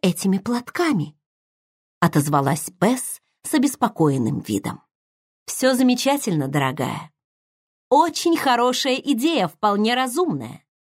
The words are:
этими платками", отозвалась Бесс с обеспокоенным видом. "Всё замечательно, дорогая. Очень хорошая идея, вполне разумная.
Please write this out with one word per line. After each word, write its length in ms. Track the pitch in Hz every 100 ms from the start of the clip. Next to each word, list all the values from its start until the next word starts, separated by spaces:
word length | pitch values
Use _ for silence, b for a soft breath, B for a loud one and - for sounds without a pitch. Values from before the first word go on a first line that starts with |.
этими 360 | 185 175 196 190
платками", 800 | 240 240 247 - 339 214 147 - _ _ _ _ _ _ _ _
отозвалась 720 | 170 160 143 147 139 147 -
Бесс 500 | - 202 254 - - _ _
с 120 | -
обеспокоенным 880 | 311 285 - 233 - 156 135 110 -
видом. 420 | - 101 - - _ _ _ _ _ _ -
"Всё 280 | - 262
замечательно, 760 | 254 254 247 269 277 220 160 135
дорогая. 640 | 143 135 139 123 151 - _ _ _ _ _ _ _ -
Очень 480 | 285 339 311 339 330
хорошая 600 | 277 240 247 254 269 262
идея, 520 | 277 226 302 302 175
вполне 460 | - 214 202 220
разумная. 720 | 247 262 254 349 147 117 - _ _